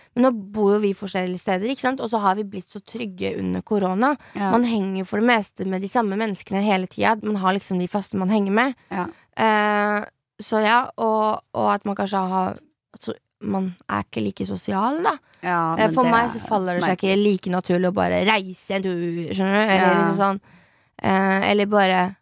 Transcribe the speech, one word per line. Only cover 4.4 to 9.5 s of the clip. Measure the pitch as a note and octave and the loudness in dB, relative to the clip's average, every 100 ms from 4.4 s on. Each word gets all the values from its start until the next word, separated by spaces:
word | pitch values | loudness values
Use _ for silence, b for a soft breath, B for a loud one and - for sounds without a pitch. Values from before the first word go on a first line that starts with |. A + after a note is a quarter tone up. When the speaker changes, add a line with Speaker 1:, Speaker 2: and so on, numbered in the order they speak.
| G3+ | 0
Speaker 1:
Man | A3+ | 2
henger | A#3+ A3+ F#3+ F#3+ | 2 0 -2 -4
jo | |
for | F#3+ G#3 | -4 0
det | A#3 | 2
meste | A#3 G3+ - F#3+ | 2 -2 -8 -6
med | F#3 | -4
de | G3 | -2
samme | B3 G#3+ G3 | -2 0 -2
menneskene | A3 F#3 - G3 | -4 -6 -4 -2
hele | G#3 F#3+ F#3 | 2 0 0
tiden. | - G3+ A3 | 2 2 2
Man | G#3 G#3 | -2 -2
har | F#3 | 0
liksom | G3 - F#3 | 0 -2 -2
de | F3+ | -2
faste | G#3 G3 | -4 -4
man | G3 F#3 | -4 0
henger | G#3+ G3 | 2 2
med. | G3+ C4 B3 b | 0 0 -4 b
Speaker 2:
Ja. | - F3+ b b - | -8 -8 b b -2
Speaker 1:
Eh, | A3 | 2